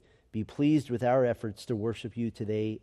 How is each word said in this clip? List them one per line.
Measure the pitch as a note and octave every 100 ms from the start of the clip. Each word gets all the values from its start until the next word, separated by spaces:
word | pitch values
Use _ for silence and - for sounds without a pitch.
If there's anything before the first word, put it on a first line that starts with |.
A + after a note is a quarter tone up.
| _ _ _
be | A2 G#2
pleased | - D3 D3+ C3+
with | A#2
our | B2 C3 B2
efforts | A2 A2+ G2+ -
to | A2+
worship | A2+ G#2+ A2+ A#2
you | A#2
today | - G#2+ G#2+ A2 A2